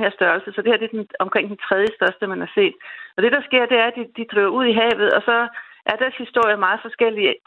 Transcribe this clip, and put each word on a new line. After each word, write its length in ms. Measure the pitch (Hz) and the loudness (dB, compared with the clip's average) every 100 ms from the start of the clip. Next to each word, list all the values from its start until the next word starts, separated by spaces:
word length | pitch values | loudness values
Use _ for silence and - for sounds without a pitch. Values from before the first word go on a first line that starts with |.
her 80 | 208 - | -2 0
størrelse, 320 | 180 180 202 | 0 0 -2
så 100 | 202 | -4
det 100 | 208 | 0
her, 80 | 214 | 0
det 80 | 220 | -2
er 80 | 220 | -6
den, 100 | 208 - 196 | -8 -6 -2
omkring 200 | - 202 | -2 -2
den 100 | 202 - | -8 -2
tredje 280 | 196 208 - | 0 0 0
største, 300 | 185 - 196 | -2 -2 -6
man 160 | 185 175 | -6 -4
har 60 | 214 | 0
set. 160 | 190 - - - - - | 0 0 -20 -18 -10 0
Og 80 | |
det, 80 | 226 277 | 0 0
der 80 | - | 2
sker, 140 | 254 240 | 0 2
det 120 | 240 | 2
er, 80 | 233 | 2
at 80 | 240 | -2
de, 60 | 226 - | -12 -10
de 80 | 226 | -4
driver 200 | 208 196 254 | 0 2 2
ud 60 | 240 | 2
i 120 | 220 | 4
havet, 280 | 233 202 208 208 | 2 2 2 2
og 40 | 240 | 2
så 80 | 233 233 - - - - | 0 -2 -8 -18 -8 -4
er 100 | 214 | -2
deres 220 | 262 - | -2 -4
historie 340 | 240 240 220 208 | -4 0 2 2
meget 220 | 185 220 | -2 -4
forskellig. 420 | 233 - 226 214 170 - | -6 0 0 2 -2 -2